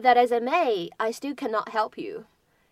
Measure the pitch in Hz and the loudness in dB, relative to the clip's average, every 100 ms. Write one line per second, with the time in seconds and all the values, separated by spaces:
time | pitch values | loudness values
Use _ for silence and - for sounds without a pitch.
0 | 247 240 247 240 240 330 311 208 170 - | 4 6 6 2 0 0 2 0 -4 -6
1 | 220 233 277 269 269 220 - 220 214 - | -6 -4 -8 -6 -4 -4 -4 -4 -4 -6
2 | 117 78 - _ _ _ _ | -10 -10 -14 _ _ _ _